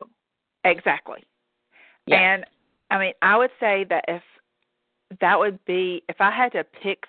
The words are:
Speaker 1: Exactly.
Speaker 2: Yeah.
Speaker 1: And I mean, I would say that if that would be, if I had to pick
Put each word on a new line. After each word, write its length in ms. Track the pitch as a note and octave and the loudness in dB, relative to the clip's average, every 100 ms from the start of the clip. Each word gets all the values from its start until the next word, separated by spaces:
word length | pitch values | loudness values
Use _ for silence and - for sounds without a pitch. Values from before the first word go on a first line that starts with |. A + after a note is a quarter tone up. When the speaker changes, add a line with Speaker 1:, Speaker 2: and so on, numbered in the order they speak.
| - _ _ _ _ _ | -18 _ _ _ _ _
Speaker 1:
Exactly. 580 | F#3 F3 F3+ C#3+ - - _ _ _ _ _ _ _ _ - | -2 0 -2 -4 -6 -18 _ _ _ _ _ _ _ _ 0
Speaker 2:
Yeah. 140 | F#3 | 2
Speaker 1:
And 260 | F#3 F#3+ - _ _ _ - | 4 0 -4 _ _ _ -6
I 80 | G3 | -2
mean, 140 | F#3+ - | -2 0
I 140 | F#3 A3 | 2 4
would 140 | B3+ - | 2 0
say 240 | A3 G3 F#3+ | -2 -2 -2
that 140 | E3+ - | -4 -4
if 140 | F3 _ _ _ _ _ _ _ _ - F#3+ | -8 _ _ _ _ _ _ _ _ -18 -2
that 180 | F3+ F#3+ | 2 2
would 240 | G3+ F#3+ | 0 -4
be, 380 | - F3+ F#3 F3 - | -6 -4 -4 -6 -10
if 80 | - | -2
I 100 | G3+ | 0
had 220 | A3 B3 | 0 -2
to 120 | F#3 D#3 - | -4 -8 -10
pick 220 | G3 F#3+ | -8 -8